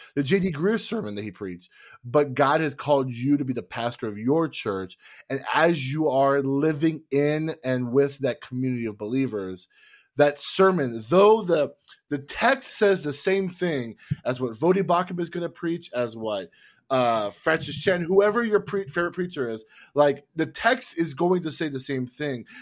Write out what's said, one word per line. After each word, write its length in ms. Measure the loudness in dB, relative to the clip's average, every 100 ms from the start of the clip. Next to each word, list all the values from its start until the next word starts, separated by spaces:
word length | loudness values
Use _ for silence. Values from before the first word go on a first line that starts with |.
| -8
the 80 | -4
J 160 | 0 2
D 140 | 0
Greear 260 | 0 0 0
sermon 380 | -2 -4 -4 -6
that 60 |
he 80 | -8
preached. 400 | -8 -10 -10 -16 _ -20 -18
But 300 | 0 2 2
God 260 | 2 4 4
has 140 | 0
called 360 | -4 0 2 0
you 260 | -2 0 2
to 60 |
be 100 | 0
the 80 | -4
pastor 440 | -6 -6 -6 -4 -8
of 120 | -4
your 300 | 0 2 0
church. 480 | -4 -4 -4 -6 -12 -20 -20 -8
And 140 | -8 -2
as 360 | 2 4 2 -2
you 180 | -2 0
are 340 | 4 4 4
living 600 | 2 2 0 2 0 0 -2
in 460 | 0 2 0 -2 -4
and 280 | -2 -2 2
with 260 | 2 2 0
that 220 | -4 -4
community 420 | -8 -4 -2 -2 -4
of 120 | -6
believers, 720 | -4 -2 -2 -2 -6 -8 -14 _ -20 -20 _ 2
that 220 | 2 2
sermon, 640 | -6 4 4 4 0 -4 0
though 340 | 6 8 6
the, 320 | 4 2 0 -4 _ -20 _
the 100 | -8
text 580 | -6 0 2 2 -2 2
says 260 | 4 4
the 100 | 0
same 360 | -2 0 0 -2
thing 480 | -4 -2 -2 -4 -10 -8 -4
as 160 | -4 -2
what 120 | -4
Voddie 320 | 0 2 2
Baucham 340 | 2 0 0 -6
is 100 | -6
gonna 200 | -6 -8
preach, 420 | -6 -6 -6 -6
as 220 | -4 -4
what, 360 | -4 -6 -4 -6 _ -20 _ _
uh, 420 | 2 4 2 0
Francis 440 | -2 0 0 -2
Chan, 280 | -2 0 0
whoever 420 | 2 4 4 2
your 160 | 2 0
pre-, 260 | 0 -4 -4
favorite 280 | -2 -2
preacher 340 | -4 -6 -4 -4
is, 160 | -6 -10 -20 -6
like, 300 | 2 2 2 -6 -6
the 100 | -4
text 500 | 0 2 2 -2 -4
is 160 | -4
going 280 | 0 0 2
to 80 | -2
say 180 | -4 -4
the 120 | -4
same 260 | -4 -4 -4
thing, 380 | -6 -6 -6 -10 -20